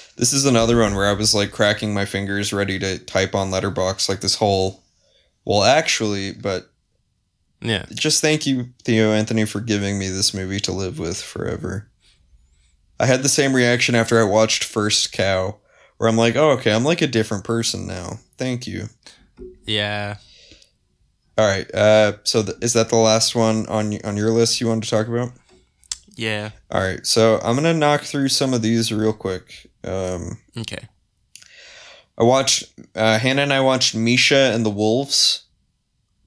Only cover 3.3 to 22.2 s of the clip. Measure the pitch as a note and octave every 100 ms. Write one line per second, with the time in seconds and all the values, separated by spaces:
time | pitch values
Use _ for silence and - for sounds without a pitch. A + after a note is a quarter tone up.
3.3 | G2+ F#2+ F#2+ F#2+ E2+ F#2 F#2+ - F#2+ G2
4.3 | - G#2 G2 F#2+ - _ _ _ _ _
5.3 | _ - G#2 G2+ D3 D#3+ - A2 G2+ G2
6.3 | - G#2+ F#2 - _ _ _ _ _ _
7.3 | _ _ - A2+ G#2 - - D#3 D3+ D#3
8.3 | D3+ C#3+ C3 B2 - - A2+ G#2+ G#2+ A2
9.3 | A2 G#2+ G#2 A#2 G#2 G2 G2+ F#2+ F#2+ G2+
10.3 | G2+ F#2 G2 - F#2 F#2+ D3+ E2 - -
11.3 | - - - - G2+ - _ _ _ _
12.3 | _ _ _ _ _ _ - A#2+ B2+ C#3
13.3 | - C#3 C3 A#2+ A#2+ - A#2+ A2+ A#2 G#2
14.3 | G#2+ A2 - - A2+ G#2 - - - G2
15.3 | F#2+ F#2+ - _ _ _ - A2+ A2+ A#2
16.3 | A#2+ D#3 B2 A2+ A2 C3+ E3+ D3 A2+ G#2+
17.3 | G2+ - A2+ A2+ F#2+ F#2 F2+ F2+ G#2+ _
18.3 | - C3 B2 A#2 G2 G#2+ _ - - _
19.3 | - - - - G#2+ G#2 G#2 G#2 G2+ -
20.3 | - - - _ _ _ _ _ _ _
21.3 | - A2 F#2+ - - G#2+ G#2+ G#2 G2+